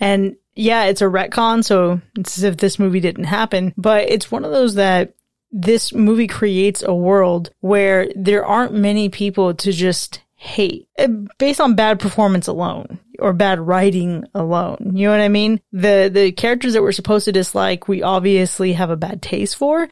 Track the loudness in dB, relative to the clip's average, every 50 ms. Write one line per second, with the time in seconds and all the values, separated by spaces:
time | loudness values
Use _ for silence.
0 | -2 0 2 2 0 -2 -4 -8 _ _ _ -2 0 0 2 2 2 2 2 2
1 | 0 0 0 0 -2 -2 -2 0 0 2 2 2 2 2 2 2 2 2 0 -4
2 | -6 _ -10 -10 -8 -8 -6 -4 -2 -2 -2 0 -2 -2 0 0 0 0 0 0
3 | 0 -2 -2 -4 -6 -4 -2 -2 -2 -2 -2 -2 -2 -2 -4 -2 0 2 2 2
4 | 2 2 0 -2 -2 -4 -6 -6 -4 -2 0 0 0 2 2 2 2 2 2 2
5 | 0 -2 -6 _ _ _ _ _ _ _ -8 -2 0 2 2 2 0 -2 0 2
6 | 2 4 4 2 0 -2 -2 -2 -2 0 2 2 2 0 0 -2 -2 -2 0 0
7 | 2 2 4 4 4 4 2 0 -4 -6 -10 _ -2 0 2 2 4 4 2 2
8 | 0 -2 -4 -4 0 0 0 2 2 0 0 0 0 0 0 0 0 2 2 0
9 | 0 -2 -4 -4 -4 -2 0 0 0 0 0 -2 -2 -4 -2 0 0 0 -2 -2
10 | -6 -10 -12 -18 _ _ _ _ -18 -8 -4 -2 -2 -2 -2 -6 -14 _ _ -2
11 | 0 0 0 -2 -6 -10 -6 -2 -2 0 0 2 2 2 2 4 2 2 0 0
12 | -2 -4 0 0 2 2 2 0 -2 -4 -4 -4 -4 -6 -6 -8 -12 -14 -16 -18
13 | _ _ -8 -4 -2 0 0 2 2 2 0 0 -2 -2 0 2 2 2 2 0
14 | -2 -2 -4 -6 -8 -8 -8 -6 -4 -2 -2 -2 -2 -4 -6 -8 -6 -4 -2 0
15 | 2 2 2 2 2 2 2 2 2 0 0 -2 -4 _ -6 -2 2 4 4 4
16 | 4 4 4 2 2 2 2 0 -2 -2 0 0 0 0 0 2 2 0 0 -2
17 | -2 0 0 0 2 0 0 0 0 -2 -2 -2 -2 -2 -2 -4 -4 -4 -4 -2
18 | -2 0 0 0 2 2 2 2 2 0 -2 -4 -2 -2 -2 -2 -2 -2 -4 -4
19 | -4 -4 -6 -8 -8 -6 -6 -4 -4 -4 -4 -2 -2 0 0 0 -2 -4